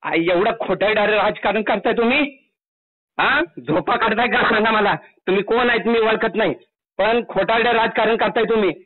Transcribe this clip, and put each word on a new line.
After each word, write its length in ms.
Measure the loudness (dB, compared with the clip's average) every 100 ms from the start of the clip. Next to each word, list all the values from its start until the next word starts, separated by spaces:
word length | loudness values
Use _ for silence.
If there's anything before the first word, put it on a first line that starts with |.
आ, 120 | -2
एवढं 380 | -2 0 2 0
खोटारडं 500 | -2 -4 -2 0 0
राजकारण 600 | 2 2 0 -2 -2 -2
करताय 320 | -2 -2 0
तुम्ही, 280 | 0 0 2 -2 -6 _ _ _ _ _ _ _ -4
हा? 220 | 0 0
झोपा 540 | -2 -8 -4 -2 0 0
काढताय 320 | 0 0 0
का 220 | 0 0
सांगा 220 | 0 2
मला, 240 | 2 0 -2
तुम्ही 480 | -6 _ -2 -2
कोण 260 | 0 0 2
आहेत 180 | 0 0
मी 120 | 2
ओळखत 360 | 2 0 -2 -2
नाही, 200 | -2 -4 _ _ _ _
पण 260 | 0 0 -2
खोटारडं 420 | -2 0 2 2
राजकारण 460 | 2 0 0 0 2
करताय 260 | 0 0
तुम्ही. 280 | 0 2 0 -2